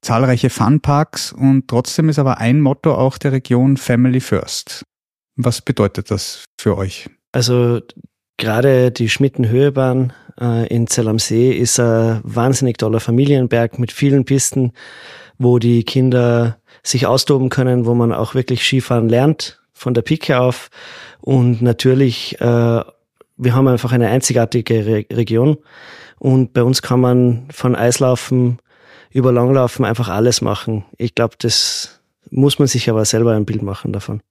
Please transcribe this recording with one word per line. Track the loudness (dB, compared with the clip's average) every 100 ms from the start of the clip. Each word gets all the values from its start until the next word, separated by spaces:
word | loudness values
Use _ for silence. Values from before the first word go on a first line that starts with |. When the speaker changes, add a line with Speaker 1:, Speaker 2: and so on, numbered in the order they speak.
Speaker 1:
zahlreiche | -2 0 2 2 0
Funparks | 0 2 2 2 0 0 -6 -12
und | -2 2 2 0
trotzdem | -2 -2 -2 0
ist | 2
aber | 0 0
ein | 2 2
Motto | 2 0 0
auch | 2 0 0
der | -4
Region | -4 0 2 2 0
Family | 0 2 2 0
First. | -2 -4 -4 -12 -12 -18 -18 _ _ _ _ -4
Was | -4 -2
bedeutet | -4 -2 -2 -2 -6
das | -6 -6 -14 -20 -6
für | -4 -2
euch? | -4 -10 -18 _ _
Speaker 2:
Also | -4 0 2 2 -2 -6 -20 -20 _ _ -8
gerade | -4 0 2 4 2
die | 0 -4
Schmittenhöhebahn, | 0 -2 0 0 2 0 0 0 0 -4 -6 -20 -6
äh, | -2 -2 -2
in | -2 -2
Zell | -2 0
am | -2
See | -2 2 2
ist | 2 -2 0
ein | 2 2 0 -2
wahnsinnig | -4 -2 0 0 -2 -2
toller | -2 -2
Familienberg | 0 0 2 2 2 0 -2 -4
mit | -8
vielen | -2 2 2 2
Pisten, | 0 0 -2 -4 -4 -20 -20 -20 -20 -20 _
wo | 2 2
die | 2 0
Kinder | 0 0 2 2 2 2 0 -4 _ _
sich | -6 -2 0
austoben | 0 2 0 0
können, | 0 0 0 2
wo | 2
man | 0
auch | 0 -4 -4
wirklich | -2 -2
Skifahren | 0 -2 0 0 2
lernt | 2 2 0 -6 -14 _
von | _ -2 -2
der |
Pike | -2 -4 0 2
auf. | 2 -2 -10 -20 -20 -20 -20 -14
Und | 0 2 2 2
natürlich, | 0 2 2 2 2 -2 -10 -4
äh, | 0 2 2 0 -4 _ _ _ _ _
wir | 0 2
haben | 2
einfach | 2 0
eine | 0 2
einzigartige | 0 0 0 0 -2 -2 -2 0
Re-, | -2 -2
Region | -4 -2 2 2 0 _ -20 -20 -20 -20 _
und | 0 2 2
bei | 0
uns | 0 0
kann | 0 0
man | 2 4 2 0 -6
von | -4 -2 0
Eislaufen | 0 2 0 0 -2 0 0 -2 _ _ _ -20 _
über | -2 2
Langlaufen | 2 2 2 0 0 -2
einfach | -2 -4
alles | 0 0 0
machen. | -2 -4 -6 -8 -8 -10
Ich | -6 -2
glaub, | -4 _
das | -4 -2 -4 -6 -12 _ _ _ _
muss | 0 2 2
man | 0
sich | 0 -2
aber | 0 0
selber | 2 2 2
ein | -2
Bild | -4
machen | -6 -8 -8
davon. | -8 -8 -12 _